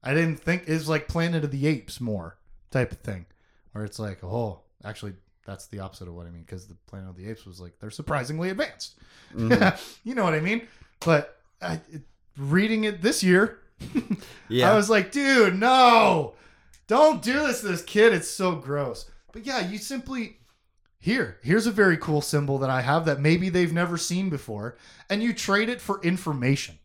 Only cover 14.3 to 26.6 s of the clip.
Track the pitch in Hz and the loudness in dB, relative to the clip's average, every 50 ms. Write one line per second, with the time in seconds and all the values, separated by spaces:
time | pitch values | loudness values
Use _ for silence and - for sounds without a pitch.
14.3 | - - - - 110 123 123 175 214 214 202 196 226 208 190 - - 285 277 269 | -20 -20 -10 -4 0 4 4 6 6 4 4 4 2 2 2 0 -2 -2 2 4
15.3 | 269 254 220 196 180 190 208 247 262 262 254 240 240 226 220 202 185 160 143 151 | 6 6 6 6 4 2 2 4 6 8 8 8 8 8 6 6 4 2 0 -4
16.3 | - _ _ - _ _ _ _ - - _ _ 214 254 302 311 311 196 139 220 | -8 _ _ -20 _ _ _ _ -20 -20 _ _ 4 6 6 6 6 4 -2 -2
17.3 | 254 285 302 285 240 - 214 202 175 165 - - - 208 214 233 214 170 160 - | 0 0 0 0 -2 -2 -4 -4 -4 -6 -6 -2 2 6 6 6 6 4 -2 -4
18.3 | - - 196 185 180 151 135 131 143 147 143 127 113 - - - - - _ _ | -6 -2 0 0 -2 -2 -6 -6 -4 -4 -4 -4 -6 -10 -14 -18 -20 -20 _ _
19.3 | - 226 214 247 269 247 185 180 202 208 202 - 269 262 262 262 269 254 226 190 | -20 -16 -10 -6 -4 -4 -4 -4 -6 -8 -10 -8 -8 -10 -8 -8 -8 -8 -8 -8
20.3 | - _ _ _ _ _ _ _ _ _ _ _ _ _ - - 226 262 190 110 | -10 _ _ _ _ _ _ _ _ _ _ _ _ _ -4 -2 -2 -2 -2 -4
21.3 | 95 - - 117 165 220 214 233 202 196 208 190 170 160 - - 151 147 147 - | -8 -12 -2 2 2 2 2 0 2 4 4 4 4 2 0 -2 -2 -2 -2 -2
22.3 | - 147 143 139 139 139 135 131 131 131 123 123 143 165 165 156 143 139 139 156 | -2 -2 -2 -2 -2 -2 -2 -2 -2 -2 0 0 0 0 2 0 -2 0 2 2
23.3 | 165 175 180 190 170 180 180 165 160 165 175 170 175 165 - - 175 180 190 190 | 2 2 0 0 0 0 0 0 0 -2 -2 -2 -2 -6 -6 -4 -4 -2 -2 -2
24.3 | 156 139 - - 110 104 104 120 - _ - - - - - _ 196 202 220 240 | -4 -6 -8 -8 -10 -8 -8 -10 -12 _ -20 -20 -20 -20 -8 _ -4 -2 -2 -2
25.3 | 226 - - - 196 202 220 220 247 247 - - 196 196 - 170 180 180 - 165 | -2 -4 -2 0 0 0 2 0 -2 -6 -4 -6 -6 -2 0 -2 -2 -2 -2 -4
26.3 | 147 135 123 127 139 139 | -4 0 2 2 2 0